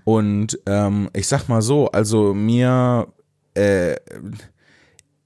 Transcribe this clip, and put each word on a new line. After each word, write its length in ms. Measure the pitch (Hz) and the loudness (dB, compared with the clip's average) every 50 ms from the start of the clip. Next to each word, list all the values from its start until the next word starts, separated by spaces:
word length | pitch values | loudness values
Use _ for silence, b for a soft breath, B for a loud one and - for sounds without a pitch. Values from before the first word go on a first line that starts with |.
| - | -2
Und, 520 | - 110 110 107 104 104 101 104 110 - - - - | 0 0 2 2 0 0 -2 -2 -4 -6 -8 -6 -4
ähm, 420 | 101 101 104 101 101 104 101 - - | -2 0 0 0 0 -2 -2 -4 -4
ich 140 | 98 95 - | -6 -4 -2
sag 220 | 139 139 - - | -2 -2 -2 0
mal 120 | 120 113 | 0 0
so, 300 | 110 107 143 147 139 - | 2 2 2 2 2 2
also 420 | - 98 110 104 110 110 104 101 98 | 0 0 0 2 2 2 2 2 2
mir, 720 | 101 104 110 117 120 123 127 127 127 123 123 123 120 110 - - _ _ _ _ _ _ _ _ | 0 0 0 2 2 2 2 2 2 2 2 0 0 -2 -4 -10 _ _ _ _ _ _ _ _
äh, 400 | - 101 101 101 95 87 85 73 - - - 50 50 58 98 113 107 - - _ b b b b b b b b b b _ _ _ _ | 0 2 2 2 2 0 -2 -2 -4 -8 -14 -18 -16 -14 -14 -14 -16 -18 -20 _ b b b b b b b b b b _ _ _ _